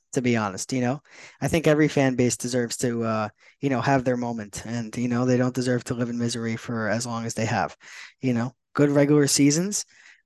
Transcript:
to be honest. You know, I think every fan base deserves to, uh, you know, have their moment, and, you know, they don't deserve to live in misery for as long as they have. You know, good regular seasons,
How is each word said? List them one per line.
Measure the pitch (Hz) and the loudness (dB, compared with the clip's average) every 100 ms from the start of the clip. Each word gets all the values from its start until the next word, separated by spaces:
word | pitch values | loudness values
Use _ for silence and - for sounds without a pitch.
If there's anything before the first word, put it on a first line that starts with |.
| _ | _
to | 139 | -2
be | 123 113 | 2 2
honest. | 104 92 - | 0 -4 -4
You | 131 | -2
know, | 123 151 _ - - - | -2 -4 _ -20 -20 -6
I | 139 | -2
think | 165 156 | 2 4
every | 151 151 | 4 4
fan | 143 135 | 4 2
base | 127 123 - | 4 0 0
deserves | 123 127 113 - | -2 -2 -2 -4
to, | 127 117 | -4 -2
uh, | 113 110 107 - - _ | -2 -2 -4 -8 -20 _
you | 139 | -2
know, | 123 | 0
have | 139 135 | 2 2
their | 127 120 | 2 -2
moment, | 120 117 104 - 107 | -4 -6 -10 -12 -8
and, | 120 110 | -6 -6
you | 117 123 | -4 -2
know, | 120 | 0
they | 127 123 | 2 2
don't | 127 | 2
deserve | 127 127 120 | 0 0 -2
to | - | -2
live | 120 120 | -4 -4
in | 120 | -2
misery | 117 117 113 113 | -2 -2 -4 -6
for | - 113 107 | -6 -4 -2
as | 113 123 | -2 -4
long | 113 | -6
as | 117 | -6
they | - 113 | -4 -2
have. | 107 76 - - - - _ | 0 -2 -6 -20 -20 -20 _
You | 131 | -2
know, | 117 123 - _ | -2 -2 -8 _
good | - 147 | 2 4
regular | 143 143 147 139 | 4 6 4 4
seasons, | - 143 156 196 202 - _ - - | 4 4 2 0 -4 -8 _ -20 -14